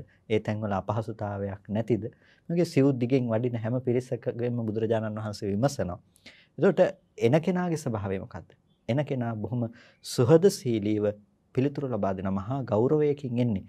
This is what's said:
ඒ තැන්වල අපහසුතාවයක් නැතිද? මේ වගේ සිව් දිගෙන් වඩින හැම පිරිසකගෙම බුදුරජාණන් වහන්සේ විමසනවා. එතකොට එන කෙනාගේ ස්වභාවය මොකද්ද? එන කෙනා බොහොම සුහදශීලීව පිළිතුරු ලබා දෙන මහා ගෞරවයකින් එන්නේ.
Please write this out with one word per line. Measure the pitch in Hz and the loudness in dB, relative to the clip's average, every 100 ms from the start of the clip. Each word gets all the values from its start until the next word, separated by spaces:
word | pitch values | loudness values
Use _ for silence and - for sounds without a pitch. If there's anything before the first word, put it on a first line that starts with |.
| - _ | -12 _
ඒ | - 107 | -2 -2
තැන්වල | 107 107 107 | 0 -4 -2
අපහසුතාවයක් | 95 92 110 110 107 104 101 101 98 - | -2 -2 -4 -6 -6 -6 -6 -6 -8 -4
නැතිද? | 104 113 113 107 - _ _ - | -4 0 -2 -2 -12 _ _ -4
මේ | 170 | -2
වගේ | 170 | 0
සිව් | 143 139 | 4 4
දිගෙන් | 127 120 135 120 | 2 0 0 2
වඩින | 110 123 117 | 0 0 -2
හැම | 110 127 | -4 -2
පිරිසකගෙම | 127 120 127 117 123 120 123 120 | 0 -2 -2 -6 -6 -4 -4 -2
බුදුරජාණන් | 110 107 110 110 110 107 | -4 -2 0 0 -2 -6
වහන්සේ | 107 101 104 | -8 -6 -4
විමසනවා. | 101 135 - 90 87 _ _ - - _ | 0 0 0 -6 -8 _ _ -20 -20 _
එතකොට | - 180 175 180 - _ - | 0 2 4 2 0 _ 0
එන | 117 156 | 2 4
කෙනාගේ | 180 180 180 156 | 2 0 -2 -2
ස්වභාවය | 131 104 95 95 | 0 0 0 -4
මොකද්ද? | 90 90 - _ _ _ - | -6 -12 -16 _ _ _ -2
එන | 127 139 | 0 0
කෙනා | 131 117 110 | -2 -2 -4
බොහොම | 104 123 117 - - _ - | -4 -2 -4 -6 -20 _ -4
සුහදශීලීව | - 120 165 190 196 127 113 101 107 104 104 _ _ _ - | 2 6 8 8 2 0 0 0 2 0 -2 _ _ _ -2
පිළිතුරු | 139 143 135 | -2 -2 -4
ලබා | 113 98 | -2 -2
දෙන | 95 95 | -2 -2
මහා | 98 98 139 | -4 -4 -6
ගෞරවයකින් | 123 113 127 151 147 143 131 120 | 0 2 2 2 2 -2 -4 -2
එන්නේ. | 123 95 | 0 -2